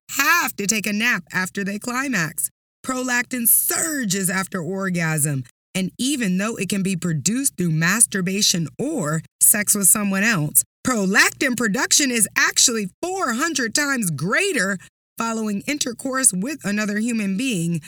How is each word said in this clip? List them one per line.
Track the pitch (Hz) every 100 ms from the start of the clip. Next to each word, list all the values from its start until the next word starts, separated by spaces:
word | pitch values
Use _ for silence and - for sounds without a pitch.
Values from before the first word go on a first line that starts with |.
| -
have | - 285 339 277
to | - 202
take | 214 208
a |
nap | 208 240 214 -
after | 185 185 -
they | 196 208
climax. | - 247 277 214 156 - - - _ _
Prolactin | - 254 254 247 240 254 233
surges | - - 339 330 294 214 196 190
after | 190 190 190
orgasm, | 156 190 190 175 160 156 147 135 123 _ _
and | 190 185 -
even | 254 285 208 185
though | 214
it | 226 190
can | 202
be | 190
produced | 180 175 156 127 240 277 -
through | 180
masturbation | 156 170 208 233 196 185 196 202 175 151 -
or | 269 311 147 160 - _
sex | - 208 202
with | 208 190
someone | 220 202 190
else, | 214 196 151 - - _ -
prolactin | 233 190 220 339 - 285 247
production | 233 214 359 - 277
is | 240 196 -
actually | 320 - - 226 196 -
four | 339 381 320
hundred | 233 330 277 226
times | 294 285 262 190
greater | 143 170 277 392 294 190 190 - _ _ -
following | 226 226 220 202 240
intercourse | 285 262 226 269 262 262
with | 180 233 320
another | 190 208 214 208
human | 233 226 196 190
being | 269 190 170 170